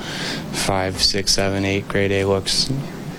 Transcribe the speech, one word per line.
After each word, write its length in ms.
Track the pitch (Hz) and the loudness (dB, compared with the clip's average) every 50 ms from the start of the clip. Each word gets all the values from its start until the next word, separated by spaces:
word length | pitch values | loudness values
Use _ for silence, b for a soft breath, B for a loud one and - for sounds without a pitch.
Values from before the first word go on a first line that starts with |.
| B B B B B B B B B B | B B B B B B B B B B
five, 500 | - - - - 98 95 92 95 95 95 | -4 -2 0 0 2 2 2 0 0 2
six, 300 | - - - 98 95 - | 0 2 2 2 2 2
seven, 320 | - - 98 98 98 98 98 | 2 2 2 2 2 0 0
eight 220 | 98 98 101 101 | 2 0 0 -2
grade 240 | - - 101 101 98 | 0 0 2 2 2
A 140 | 98 98 98 | 2 2 4
looks, 440 | 98 98 95 92 - - - - - 131 139 - - - - - - - | 4 2 2 2 0 0 0 0 0 -2 -4 -4 -6 -8 -8 -8 -10 -8